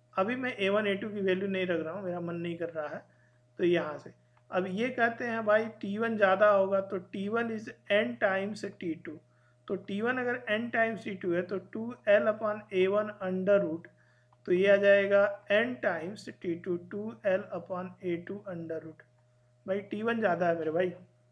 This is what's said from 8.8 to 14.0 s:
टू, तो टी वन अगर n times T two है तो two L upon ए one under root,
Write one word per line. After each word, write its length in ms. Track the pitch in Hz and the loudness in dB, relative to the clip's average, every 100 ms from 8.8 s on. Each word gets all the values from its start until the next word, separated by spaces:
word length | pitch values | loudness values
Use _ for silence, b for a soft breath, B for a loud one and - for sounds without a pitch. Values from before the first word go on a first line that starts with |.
| 175 156 160 | -8 -6 -10
टू, 60 | 151 _ b b b - | -16 _ b b b -8
तो 80 | 185 | -8
टी 240 | - 196 | -4 -2
वन 160 | 233 254 | -2 0
अगर 220 | 247 247 240 | -2 -4 -2
n 180 | 214 233 | -2 0
times 320 | 233 226 208 | 2 2 0
T 100 | 220 185 | -6 -6
two 160 | 185 | -2
है 80 | 170 | 0
तो 140 | 180 190 - | -2 -6 -6
two 200 | 220 233 247 214 | -8 -8 -4 4
L 200 | 208 226 | 4 4
upon 320 | 214 220 214 - | 0 -4 -4 -4
ए 120 | 185 190 | 0 2
one 240 | 208 214 - | 2 -2 -6
under 360 | 185 185 185 202 | -4 -2 4 4
root, 260 | 170 165 - b | 4 -4 -10 b